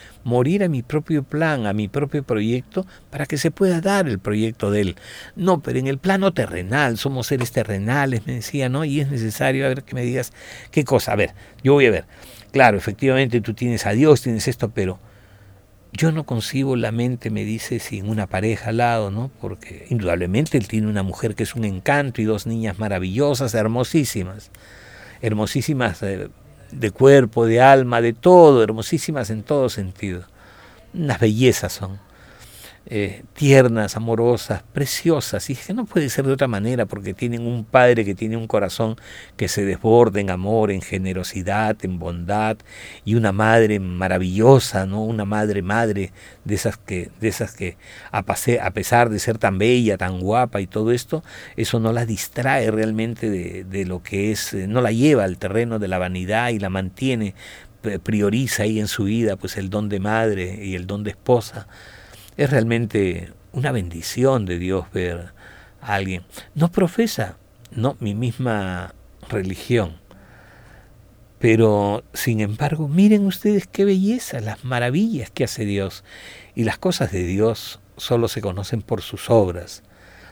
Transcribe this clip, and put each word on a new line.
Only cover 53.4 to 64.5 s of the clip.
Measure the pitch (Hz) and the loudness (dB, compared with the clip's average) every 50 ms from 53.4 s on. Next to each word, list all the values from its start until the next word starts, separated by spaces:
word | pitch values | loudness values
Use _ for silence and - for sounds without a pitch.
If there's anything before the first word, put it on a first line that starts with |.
| 87 87 87 92 92 | -4 -6 -10 -12 -12
de | 92 95 98 95 | -8 -6 -6 -4
lo | 90 92 87 | -4 -6 -8
que | - - 104 98 101 110 | -8 -6 -4 -2 -2 -2
es, | 107 101 - - - | -2 -2 -4 -6 -6
eh, | 101 92 98 | -6 -4 -2
no | 110 127 | -2 0
la | 123 107 | 0 0
lleva | 110 113 131 156 147 120 98 | 2 2 4 4 4 4 2
al | 92 90 - | 0 -2 -4
terreno | - 92 98 113 117 117 113 107 | -6 -4 -2 -2 -2 -2 -2 -4
de | 104 92 | -4 -2
la | 92 90 | -2 -2
vanidad | 90 90 92 90 90 92 104 113 120 120 | -2 -2 -4 -4 -4 -2 -2 0 0 0
y | 113 104 | -2 -2
la | 101 95 | -4 -4
mantiene, | 92 95 95 92 - - 127 131 127 117 107 98 - - - - - - - - - - | -4 -4 -4 -6 -6 -4 -2 -2 -2 -2 -2 -6 -6 -10 -18 -20 -20 -20 -20 -20 -20 -10
p-, | - 110 101 92 | -8 -6 -6 -6
prioriza | - - 110 104 104 101 110 123 135 117 - - 104 | -6 -2 -2 0 2 2 2 0 -2 -2 -2 -2 -2
ahí | 107 110 107 | 0 0 -2
en | 104 98 | -2 -4
su | - - 104 | -2 -2 -2
vida, | 98 110 117 113 107 98 | 0 0 0 0 0 -2
pues, | 92 - 92 - 104 | -4 -6 -10 -8 -6
el | 95 95 | -8 -6
don | 98 104 107 101 | -4 -4 -4 -4
de | 104 98 | -4 -4
madre | 95 104 107 113 113 110 104 95 90 90 95 107 101 | -2 -2 0 0 0 0 0 -2 -4 -6 -8 -10 -8
y | 98 92 | -8 -8
el | 90 90 92 | -8 -6 -8
don | 101 104 104 | -8 -6 -6
de | 104 | -8
esposa. | - - - - 123 120 110 - - - - - - - - - - - - - - - - - - - | -10 -8 0 2 2 2 2 -4 -12 -16 -16 -16 -20 -20 -20 -20 -20 -20 -20 -20 -20 -20 -20 -16 -4 -2
Es | 147 135 | 0 2
realmente | 143 123 113 113 117 117 117 110 - 107 98 90 87 85 87 85 - - - _ | 2 2 2 2 0 0 -2 -2 0 0 0 0 -2 -4 -8 -12 -16 -20 -20 _
una | - 131 131 147 | -8 -4 -4 -2
bendición | 131 113 92 85 85 85 - - - 120 127 135 135 120 101 | -2 -4 -4 -6 -8 -10 -10 -10 -4 0 2 2 2 2 0
de | 90 | -2